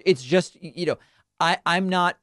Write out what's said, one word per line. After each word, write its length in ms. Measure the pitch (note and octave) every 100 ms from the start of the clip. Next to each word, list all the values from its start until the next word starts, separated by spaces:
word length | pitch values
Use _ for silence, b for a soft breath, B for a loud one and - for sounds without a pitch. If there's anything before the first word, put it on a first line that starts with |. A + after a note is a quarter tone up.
| F#3
it's 180 | C3+
just, 340 | B2+ F3+ - -
y-, 120 | F3 E3
you 100 | D#3
know, 120 | B2 b b _ _
I, 180 | E3 F3+ F3+
I'm 240 | F3 F#3+
not 280 | F#3 F3 -